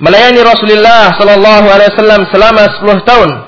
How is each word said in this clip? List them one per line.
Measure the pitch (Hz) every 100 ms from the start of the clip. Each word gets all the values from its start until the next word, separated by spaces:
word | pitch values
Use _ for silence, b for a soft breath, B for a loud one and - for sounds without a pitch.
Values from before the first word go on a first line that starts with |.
melayani | 156 202 247 240
Rasulullah | 233 226 214 214 220 233 196
sallallahu | 175 202 202 214 214 202
alaihi | 196 208
wasallam | 202 214 208 185
selama | 196 220 214 208 -
sepuluh | 202 196 -
tahun, | 240 170 120